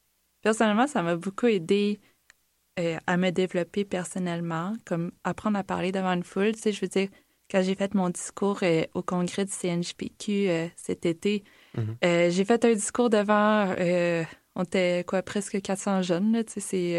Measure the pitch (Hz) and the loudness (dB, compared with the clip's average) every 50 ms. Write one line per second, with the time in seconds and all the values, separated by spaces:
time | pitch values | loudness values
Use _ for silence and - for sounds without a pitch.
0 | _ _ _ _ _ _ _ _ - 208 220 - 233 214 208 220 262 294 - 208 | _ _ _ _ _ _ _ _ 0 0 2 4 2 4 4 4 2 2 2 0
1 | 170 170 175 165 175 190 - - 247 240 214 185 160 - 202 208 202 208 208 - | 0 0 0 -2 -2 -6 -4 0 2 2 2 2 2 2 2 2 4 2 0 -4
2 | _ _ _ _ _ _ _ _ _ _ _ _ _ _ - 185 170 170 160 156 | _ _ _ _ _ _ _ _ _ _ _ _ _ _ -6 -4 -2 -2 -2 -2
3 | - - 180 175 185 185 170 190 185 180 - 175 170 - - 202 202 196 202 180 | -2 0 0 2 2 2 2 0 -2 0 0 -4 -4 -2 -4 -6 -4 -2 -4 -6
4 | 175 - - 190 180 175 170 170 170 170 165 160 170 190 220 233 - - 180 170 | -6 -6 -6 -6 -4 -4 -4 -4 -4 -4 -4 -4 -4 -4 -6 -8 -6 -6 -4 -4
5 | 170 180 - _ - 185 170 - - 214 208 196 190 - 185 175 170 185 190 190 | -4 -6 -8 _ -6 -6 -6 -4 -2 -2 -2 -2 -2 -4 -4 -2 -2 -2 -2 -2
6 | 190 185 180 175 175 - - 190 202 220 220 220 - 214 202 - 190 180 - 190 | -2 0 -2 -2 -4 -4 -2 0 0 0 0 0 -2 -2 -2 -2 -4 -2 0 -2
7 | 196 196 - - _ _ _ _ _ - - 190 185 185 190 - 196 196 202 196 | -2 -2 -6 -16 _ _ _ _ _ -2 0 0 2 2 0 -2 -2 0 0 0
8 | 180 180 175 - - - - - 202 202 202 - 202 175 165 160 - - - 180 | 0 0 -2 -4 -10 -12 -6 -2 -2 -2 0 0 2 2 2 2 2 0 -4 -6
9 | 175 - 185 180 180 175 - 196 196 196 - - - 180 170 170 175 - - - | -4 -2 -2 -2 -2 -2 -2 -4 -4 -4 -4 -6 -4 -2 -2 -2 -4 -4 -8 -10
10 | - - - - - 214 202 202 202 185 170 160 165 175 - - - - 185 - | -12 -12 -10 -10 -4 -2 0 0 2 2 2 0 -2 -6 -8 -12 -6 -6 -6 -2
11 | - 170 165 165 - 202 208 202 202 - _ - - - - 120 110 107 113 - | -2 -2 -2 0 0 0 0 0 -4 -10 _ -20 -20 -10 -6 -6 -6 -4 -4 0
12 | - 175 175 170 175 175 175 190 190 196 233 233 240 233 226 202 - - - - | 0 2 4 4 4 4 2 2 2 2 2 4 4 4 4 2 -2 -4 0 0
13 | 240 240 220 208 202 202 214 208 208 214 214 214 202 185 - - 180 170 180 175 | 2 4 4 2 4 4 4 4 4 4 4 2 2 0 0 0 0 2 2 2
14 | 175 175 170 165 160 - - - _ _ - - 180 - - 190 180 175 175 175 | 2 2 0 0 -2 -4 -8 -20 _ _ -6 -6 -4 0 0 2 2 2 2 0
15 | 175 - 196 185 180 - - 208 196 - - 196 - - 190 190 - 208 196 190 | -2 -2 -2 -4 -4 -2 -4 -6 -4 -4 -6 -6 -2 -2 -4 -2 0 0 0 0
16 | 185 180 170 175 202 220 226 233 220 220 - 202 - - 196 185 175 175 170 | 2 2 2 2 2 2 2 2 0 -4 -8 -10 -8 -4 -2 -2 0 0 0